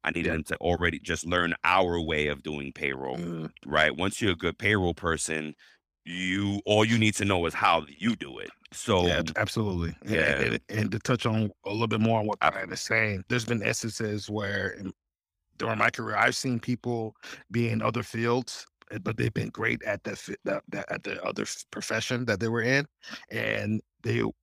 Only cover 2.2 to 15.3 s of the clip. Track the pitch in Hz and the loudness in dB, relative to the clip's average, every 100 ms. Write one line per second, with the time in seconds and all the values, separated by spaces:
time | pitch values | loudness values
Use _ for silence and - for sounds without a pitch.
2.2 | 73 71 80 73 69 - 71 65 65 64 | 0 -2 -6 -6 -8 -6 -4 -4 -6 -6
3.2 | 85 85 78 - 67 76 76 69 95 - | -6 -6 -10 -12 0 4 4 2 -4 0
4.2 | 110 85 87 - 104 104 90 82 87 80 | 0 0 -2 -2 2 2 2 0 -2 0
5.2 | - 80 78 - - _ _ _ - 87 | -2 -4 -6 -12 -20 _ _ _ -10 -4
6.2 | 92 98 101 101 - 104 113 113 110 - | -2 0 0 -2 4 4 6 4 4 2
7.2 | 101 92 82 - 101 82 73 71 104 110 | 0 2 0 2 4 4 0 -4 -2 -2
8.2 | - 58 50 - - - - 95 87 76 | -6 -10 -14 -16 -18 -8 2 4 6 2
9.2 | 80 82 107 117 104 90 82 82 - 107 | 0 -2 -2 0 0 -2 -4 -6 -2 2
10.2 | 78 69 127 - - 107 104 110 - 123 | 2 2 0 -2 -2 -2 -2 -2 0 0
11.2 | 120 110 107 - 98 107 113 110 113 113 | 2 2 0 -4 -6 -2 0 4 4 4
12.2 | 107 104 80 95 90 95 - 113 110 98 | 2 2 2 2 -8 -8 0 2 2 -2
13.2 | - 123 110 117 110 117 113 - 110 104 | -2 -2 0 0 0 -2 -4 -2 -2 -2
14.2 | - 107 101 101 95 - 202 - _ _ | -4 -4 -2 -2 -4 -4 -10 -12 _ _
15.2 | _ | _